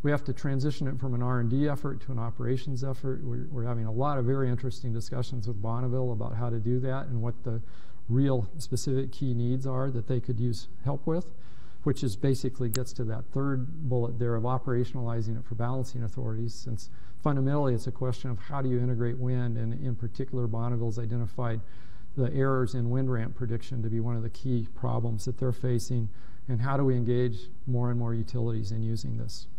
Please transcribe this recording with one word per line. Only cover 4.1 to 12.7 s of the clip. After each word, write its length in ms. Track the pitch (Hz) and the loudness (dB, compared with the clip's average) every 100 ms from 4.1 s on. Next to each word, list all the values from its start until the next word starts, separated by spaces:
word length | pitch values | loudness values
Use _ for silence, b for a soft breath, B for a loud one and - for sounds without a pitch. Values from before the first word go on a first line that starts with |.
| 139 | 0
of 80 | |
very 240 | 120 135 127 | 0 2 0
interesting 420 | 120 131 - 123 | 0 -2 -2 -2
discussions 560 | 113 - 127 117 127 107 | -2 -2 -2 -2 -2 -2
with 140 | 104 | -2
Bonneville 500 | 113 117 127 127 127 | -2 0 0 0 0
about 240 | 110 117 | 0 -2
how 140 | 117 120 | -2 -2
to 100 | 117 | 0
do 220 | 110 123 | 2 0
that 260 | 131 131 147 | 0 -2 0
and 140 | 117 | 0
what 140 | 117 113 | 0 0
the 180 | 120 113 - B B B - | -2 -2 -2 B B B 0
real 360 | 120 139 127 101 160 | 2 4 2 0 -2
specific 560 | - 127 - 131 131 | -2 0 2 0 0
key 200 | - 135 | 0 0
needs 320 | 120 120 131 | 2 2 0
are 240 | 135 127 135 | 0 0 0
that 160 | 123 107 | 0 0
they 120 | 127 | 0
could 200 | - 113 | 0 2
use 280 | 120 113 - - | 2 0 -2 0
help 240 | 139 139 - | 0 0 0
with, 200 | 165 - - B B B B | 0 0 -2 B B B B
which 200 | 147 127 | 0 2
is 140 | 135 101 | 0 2
basically 500 | 139 123 131 - | 2 2 0 0
gets 240 | 123 | 2